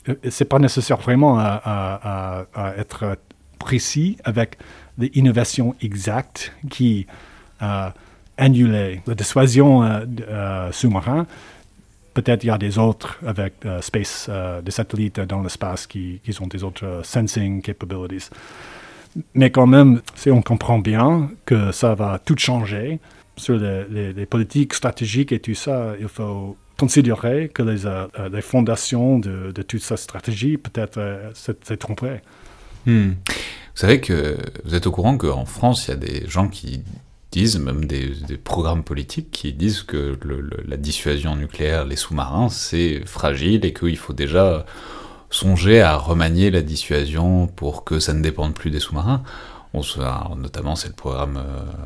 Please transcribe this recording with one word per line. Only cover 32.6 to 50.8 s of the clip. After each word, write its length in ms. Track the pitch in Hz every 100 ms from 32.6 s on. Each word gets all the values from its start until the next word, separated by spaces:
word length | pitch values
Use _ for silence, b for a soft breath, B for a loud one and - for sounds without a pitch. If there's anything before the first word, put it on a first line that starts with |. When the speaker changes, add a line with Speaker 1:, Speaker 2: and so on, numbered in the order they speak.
| b b 120
Speaker 2:
Hmm. 240 | 117 101 92 -
Vous 480 | - - - - -
savez 260 | 95 131
que 360 | - 82 73 69 - - -
vous 80 |
êtes 140 | 85 90
au 40 |
courant 260 | 87 104 135
qu'en 280 | 78 65 64
France, 420 | - 123 120 -
il 40 |
y 20 |
a 40 | -
des 300 | - - 90
gens 200 | 82 98
qui 340 | - - 131 95 - - - -
disent, 280 | - 110 92
même 260 | 65 71 76
des, 240 | 69 67 69 71
des 100 | 73
programmes 460 | - - 80 82
politiques, 480 | 78 73 67 - 156
qui 220 | - 76
disent 300 | 67 98 107
que 340 | - 76 71 67
le, 200 | 73 67
le, 220 | 71 - -
la 100 | 69
dissuasion 580 | 73 - - 73 78 73
nucléaire, 500 | 73 - 76 80 69
les 100 | 67
sous-marins, 540 | - 76 65 78 123
c'est 540 | - - 82 85 73 -
fragile 600 | - 76 67 80 110 -
et 80 |
qu'il 240 | - 85 78
faut 160 | -
déjà 520 | 69 71 85 95 78 - B B B B B B
songer 500 | - - 90 92 113
à 160 | 87 76
remanier 560 | 76 82 80 85 98
la 100 | 90
dissuasion 840 | 76 78 - 73 73 80 87 90 87
pour 380 | - 71 - -
que 140 | 80
ça 140 | 76
ne 80 | 78
dépende 320 | 78 76 76
plus 160 | 73 82
des 120 | 73
sous-marins. 420 | - 73 95 135 B B B B B
On 80 | 76
se, 200 | 71 -
alors, 340 | 65 65 - 67
notamment, 400 | 64 67 69
c'est 140 | 85